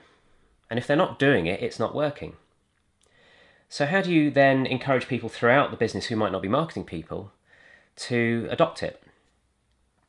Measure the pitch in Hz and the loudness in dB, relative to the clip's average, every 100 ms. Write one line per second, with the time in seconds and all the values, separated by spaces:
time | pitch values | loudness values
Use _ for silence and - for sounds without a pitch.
0 | - _ _ _ _ _ _ 117 - 147 | -20 _ _ _ _ _ _ -6 0 2
1 | 185 113 139 120 82 98 117 - 110 131 | 0 2 2 4 2 -2 -6 -4 -4 -2
2 | 151 - 82 - _ _ _ _ _ _ | -4 -4 -12 -16 _ _ _ _ _ _
3 | _ _ _ _ _ _ _ - 143 196 | _ _ _ _ _ _ _ -4 0 0
4 | 180 165 147 135 139 135 123 127 139 131 | 2 2 4 6 6 4 0 -2 0 0
5 | - 120 113 - 120 135 135 110 110 101 | 0 -4 -6 0 4 4 2 0 -2 -2
6 | - 110 104 92 95 131 160 - - 85 | -4 -2 0 -2 0 0 -2 -6 -8 -10
7 | - 87 101 _ _ _ - - _ - | -10 -12 -12 _ _ _ -20 -20 _ -16
8 | - 123 117 117 110 - 160 - - - | -4 0 2 0 -2 0 0 0 -8 -10
9 | _ _ _ _ _ _ _ _ _ _ | _ _ _ _ _ _ _ _ _ _